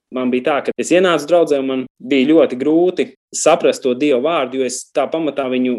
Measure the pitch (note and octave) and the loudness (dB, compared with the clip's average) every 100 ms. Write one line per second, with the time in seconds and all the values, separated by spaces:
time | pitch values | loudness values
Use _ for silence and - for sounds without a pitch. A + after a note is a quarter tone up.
0 | _ B2+ B2+ B2+ B2+ C#3 A#2 A2+ - E3+ | _ -6 -2 -2 -2 -2 -4 -6 0 2
1 | F#3 D#3+ C#3+ F3 D#3 C#3 C3+ C3 B2+ _ | 2 0 2 2 2 0 -2 -4 -8 _
2 | B2 C#3 C3 D#3+ C3 B2+ C#3+ D#3+ F3+ F3+ | -2 0 4 4 2 0 0 2 2 0
3 | B2 - _ - D#3 E3 D3+ - C3 B2 | -6 -8 _ -2 2 2 2 0 -2 0
4 | D3 B2 C#3+ E3+ B2 C3 B2+ B2+ - D3+ | 0 0 0 -2 -2 0 -2 -4 -6 -4
5 | C3 D#3+ D#3 C#3+ C3 B2+ B2+ | -2 -2 -4 -4 -4 -2 -2